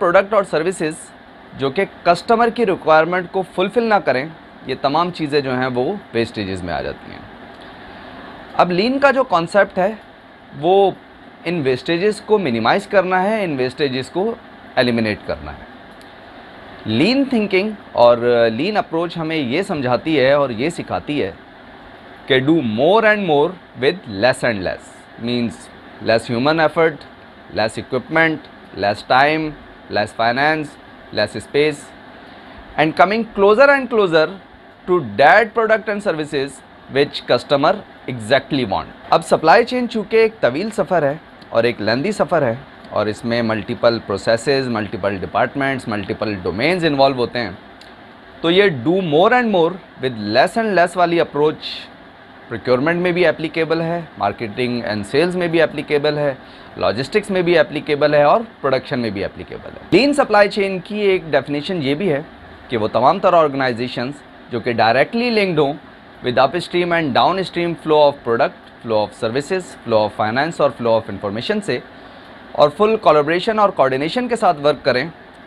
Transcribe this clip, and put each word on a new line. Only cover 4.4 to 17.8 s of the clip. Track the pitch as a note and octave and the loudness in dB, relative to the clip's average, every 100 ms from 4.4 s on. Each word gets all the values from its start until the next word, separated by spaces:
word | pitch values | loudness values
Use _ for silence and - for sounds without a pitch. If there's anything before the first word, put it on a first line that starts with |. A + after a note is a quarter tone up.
| - - - | -20 -16 -10
ये | |
तमाम | B2+ C#3 D3+ F3 | -4 -2 0 -2
चीज़ें | F3 D3+ D3 | -4 -2 -2
जो | C#3 | -2
हैं | B2+ C3 | -2 -2
वो | B2 C3+ G3+ - | -2 -4 -6 -6
wastages | A2+ A2+ A2+ F#2+ F#2+ | -4 -4 -4 -6 -6
में | F2 | -6
आ | D2 | -6
जाती | C2+ - G1+ | -6 -10 -14
हैं। | G1+ - - - - - - - - - - - - - - | -18 -18 -20 -20 -20 -20 -20 -20 -20 -20 -18 -18 -18 -6 -2
अब | F3 | 0
lean | F3 A3+ C4+ | 0 -2 2
का | C#4 | 2
जो | C4 | 2
concept | C4 F3 E3 G#3 G3+ F#3+ | 0 0 0 0 0 0
है | F#3+ G#3+ - - - - - C#3 | -4 -4 -18 -20 -20 -20 -20 -4
वो | D#3+ G3 F#3+ - - - - - E3+ | 2 4 2 0 -14 -20 -20 -12 -6
इन | F3 | -2
wastages | C3 B2+ - E3+ G#3 G#3 | 0 -2 -2 0 0 -2
को | - G#3 | 0 0
minimize | E3 A2+ A2+ F3+ - | 0 0 2 0 2
करना | G3+ F3+ F#3 | 0 2 0
है, | F#3+ A3 | 0 -2
इन | F#3 C3+ | -2 -2
wastages | B2+ - C#3+ B2+ C3 | -4 -2 -2 -2 -4
को | E3+ A3 A3+ - - - - | -4 -4 -4 -14 -20 -6 0
eliminate | B2 A#2 A2 G2 - | 2 2 0 -2 -6
करना | D2+ D2 | -8 -10
है। | D2 - - - - - - - - - - - - - | -16 -18 -20 -20 -20 -20 -20 -20 -20 -20 -20 -20 -12 -4
लीन | A2 F3 C4 C4+ | 0 2 2 0
थिंकिंग | A#3 G3+ F#3+ G#3+ G#3 | 0 0 0 -2 -6